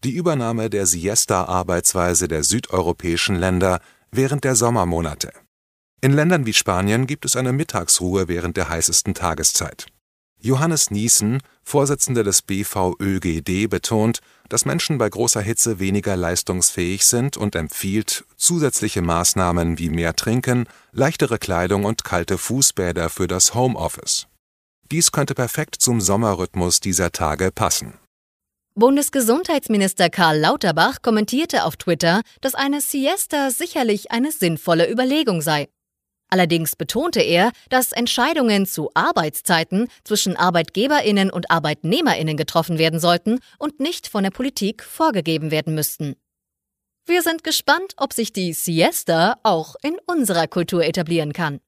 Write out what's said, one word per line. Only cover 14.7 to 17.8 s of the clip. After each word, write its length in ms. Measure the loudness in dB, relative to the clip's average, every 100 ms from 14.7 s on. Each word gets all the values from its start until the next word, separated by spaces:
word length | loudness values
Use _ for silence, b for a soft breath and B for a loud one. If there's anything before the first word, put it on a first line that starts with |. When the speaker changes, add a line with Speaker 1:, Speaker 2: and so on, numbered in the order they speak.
| -2 -2 0
Speaker 1:
bei 100 | -2
großer 320 | 0 -2 0
Hitze 380 | -2 0 0 0
weniger 380 | 0 0 0 -2
leistungsfähig 920 | 0 -2 -2 0 0 0 -4 2 2
sind 320 | 2 -2 -2
und 160 | -4
empfiehlt 720 | -4 -6 -6